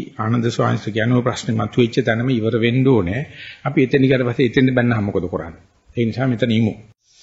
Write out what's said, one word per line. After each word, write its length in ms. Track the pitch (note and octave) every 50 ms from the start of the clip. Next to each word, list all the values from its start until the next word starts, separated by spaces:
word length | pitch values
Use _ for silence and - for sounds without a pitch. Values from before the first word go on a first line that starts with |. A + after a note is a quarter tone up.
| - - -
ආනන්ද 300 | - G#2+ A2 A#2+ A#2+ A2+
ස්වාමීන් 280 | A#2 - - B2+ A#2 A#2
වහන්සේ 180 | A2 - A#2 G2+
කියන 200 | A2 A2 A#2 B2+ B2
ප්‍රශ්නේ 360 | A#2+ B2+ G#2+ - - - A2+
මතුවෙච්ච 400 | A2 G#2+ A2 - - A#2+ A2+ - A#2+
තැනම 280 | A2 A2+ A2 A2+ A#2+ C3
ඉවර 260 | C3 A2+ G#2+ A2+ A2
වෙන්න 300 | A2+ A2+ A#2 A#2 C3 C3
ඕනේ. 340 | C3+ C3 A2 F2+ E2+ G2+ B2 D#3+ - - - - - - -
අපි 180 | - D3+ C#3 - C3
එතන 220 | B2 - C#3 C3
ඊට 180 | C3 C3+ B2+ B2+
පස්සේ 240 | A#2+ A#2 - C#3
එතෙන්ද 240 | A#2 A2+ C#3 C3 C3
බැන්නා 300 | B2+ B2 A#2+ A#2+ A#2 A2+
මොකද 240 | G2+ G2+ F#2+ G2 E2+
කරන්නේ? 360 | F2 F#2 F2+ E2 E2 D#2+ - - _ _ _ _ -
ඒ 140 | - A#2+ A#2
නිසා 220 | A2+ G#2+ A#2+ C3
මෙතන 240 | C3 B2 G#2 C3 A#2
ඉමු. 220 | A2 A2 A2+ G#2 - - - - _ _ _ _ _ _